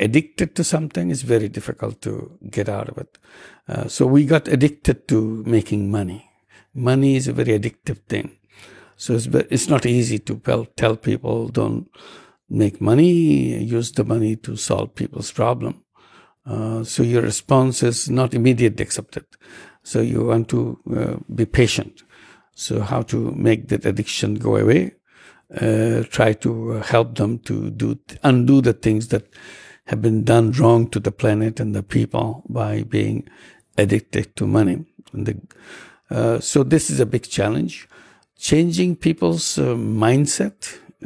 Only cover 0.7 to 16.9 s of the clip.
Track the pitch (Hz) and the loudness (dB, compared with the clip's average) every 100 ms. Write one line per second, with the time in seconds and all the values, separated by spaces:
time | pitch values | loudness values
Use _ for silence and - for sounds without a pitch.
0.7 | 156 156 175 175 135 123 113 104 - - | -2 -4 -4 -4 -4 0 0 0 -6 -10
1.7 | - 107 107 107 104 - 170 107 104 104 | -8 -10 -8 -8 -8 -12 -16 -10 -6 -4
2.7 | 101 - - - _ _ - - - - | -6 -8 -12 -16 _ _ -20 -20 -20 -10
3.7 | - - - 131 139 143 160 - 139 147 | -8 -6 0 4 6 6 2 2 2 2
4.7 | - - 123 - 113 110 110 110 113 - | 2 -2 -2 0 0 0 -4 0 0 2
5.7 | 101 101 104 92 101 - _ _ _ _ | -2 -2 -2 -4 -8 -16 _ _ _ _
6.7 | 135 123 131 139 131 131 120 120 107 113 | -4 0 2 4 2 0 -2 0 0 0
7.7 | - - 104 - 107 - - _ - - | -6 -8 -8 -6 -6 -6 -14 _ -20 -20
8.7 | - - - - 117 123 127 - 131 - | -20 -20 -12 -2 -2 2 0 2 0 2
9.7 | 139 120 123 120 107 - 110 - 113 110 | 0 2 2 0 -2 -6 -6 -2 -2 -4
10.7 | - 113 113 - 113 120 113 117 117 110 | -2 -2 0 -2 -4 -4 -4 -4 -2 -2
11.7 | 113 - - - - - _ - 110 104 | -4 -8 -16 -20 -20 -20 _ -6 0 0
12.7 | - 104 127 175 170 156 143 127 117 113 | 0 2 6 6 4 4 2 2 -4 -2
13.7 | 117 117 - 110 117 110 110 - 110 - | -2 -2 -2 0 0 0 -2 -8 -8 -2
14.7 | 101 104 - - - - - 113 123 113 | -2 -2 -6 -8 -8 -10 -2 -2 -2 -6
15.7 | - _ _ _ _ _ _ 127 107 110 | -10 _ _ _ _ _ _ -10 -6 -6
16.7 | 113 113 | -6 -4